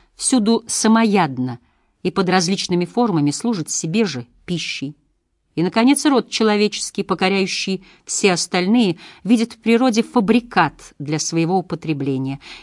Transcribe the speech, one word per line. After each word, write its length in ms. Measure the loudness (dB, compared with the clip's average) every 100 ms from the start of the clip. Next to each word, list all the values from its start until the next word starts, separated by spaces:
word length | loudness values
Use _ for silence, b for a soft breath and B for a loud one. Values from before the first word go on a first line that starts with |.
| b
всюду 500 | b -2 0 2 0 -2
самоядно – 960 | -2 2 4 4 2 2 -2 -6 -8 _ _ _ _
и 80 | -6
под 180 | -2 0
различными 560 | 2 2 -2 -2 -2
формами 460 | 0 0 0 2 0
служит 400 | 0 -4 -4 -4
себе 340 | -6 -2 0
же 220 | 0 -4 -12 _
пищей. 520 | -8 -6 -6 -8 -10 -12 _ _ _ _ _
И, 80 | -4
наконец, 420 | -2 2 4 4
род 260 | 2 0 0
человеческий, 760 | 0 0 2 0 -2 -8 -6
покоряющий 800 | -4 -2 0 0 -2 -4 -4 -6 b b
все 280 | b 0 2
остальные, 640 | 2 -2 -2 2 2 2 -2 B B
видит 300 | 0 2 0
в 60 | -4
природе 440 | 2 2 4 2
фабрикат 920 | 0 0 2 2 0 0 0 -2 -18 -12
для 220 | -6 -6
своего 380 | -4 -2 0 0
употребления. 840 | -2 -6 -6 -4 -2 -4 -4 -8 B B